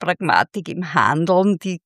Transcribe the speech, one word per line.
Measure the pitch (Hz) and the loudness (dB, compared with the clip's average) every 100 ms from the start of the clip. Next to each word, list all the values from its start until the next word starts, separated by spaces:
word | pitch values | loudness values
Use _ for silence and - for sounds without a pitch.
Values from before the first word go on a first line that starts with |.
Pragmatik | 165 180 180 - - - 160 | -6 -2 0 2 0 -4 -8
im | - 175 | -8 -4
Handeln, | 135 104 147 170 180 196 185 | 0 2 2 2 2 2 0
die | 185 180 | -4 -10